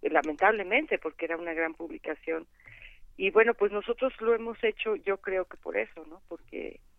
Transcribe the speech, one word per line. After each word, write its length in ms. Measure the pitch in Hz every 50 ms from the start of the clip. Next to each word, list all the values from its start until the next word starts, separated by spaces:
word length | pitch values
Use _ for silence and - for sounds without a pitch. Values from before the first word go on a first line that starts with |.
lamentablemente, 1000 | - 214 - 151 143 151 151 147 - 196 220 214 196 180 208 262 311 311 - -
porque 260 | - 160 156 - 165
era 120 | 160 165
una 180 | 165 175 170 165
gran 200 | 156 165 160 160
publicación. 720 | - 170 160 - - - - 156 - - - 165 160 - _ _ _ - - - - - - - - - - - -
Y 100 | 190 190
bueno, 240 | 165 208 226 240 233
pues 180 | - 202 208 202
nosotros 400 | 208 196 - 240 - 254 262 - -
lo 120 | 220 226 233
hemos 300 | 226 226 233 226 - -
hecho, 320 | 220 214 - - 220 214
yo 220 | 170 - 202 196
creo 300 | 196 - - 190 185 180
que 100 | - -
por 200 | - - - -
eso, 300 | 202 220 208 - 165 160 -
¿no? 140 | 165 190 - -
Porque, 500 | 170 165 - - - - - - - - - - _